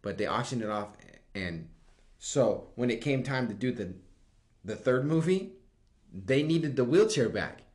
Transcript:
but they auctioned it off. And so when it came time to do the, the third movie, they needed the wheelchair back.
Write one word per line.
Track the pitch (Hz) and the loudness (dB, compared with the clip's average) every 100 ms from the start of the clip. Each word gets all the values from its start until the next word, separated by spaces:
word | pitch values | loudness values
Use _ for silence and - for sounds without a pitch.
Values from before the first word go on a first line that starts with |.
but | 104 90 | -8 -4
they | 95 | -2
auctioned | 104 123 123 | -2 -2 -4
it | 107 | -4
off. | 107 104 - - - _ | -4 -6 -14 -20 -20 _
And | 98 90 82 80 - - _ - - | -8 -6 -6 -12 -20 -20 _ -20 -16
so | - 143 113 - - - | -4 2 2 2 -6 -4
when | 123 | -2
it | 113 | 0
came | 147 131 | 0 -2
time | 131 131 120 | 0 -2 -2
to | 101 | -2
do | 127 | -4
the, | 120 92 92 - _ _ _ _ _ | -2 -8 -10 -18 _ _ _ _ _
the | 98 107 | -10 -2
third | 131 127 143 | 2 2 2
movie, | 160 160 190 - - _ _ _ _ _ | 2 2 0 -2 -14 _ _ _ _ _
they | 92 92 135 | -12 0 2
needed | 151 165 151 123 | 4 2 2 0
the | 120 | 4
wheelchair | 165 214 151 110 | 6 6 4 0
back. | 101 73 - - | 0 -4 -8 -20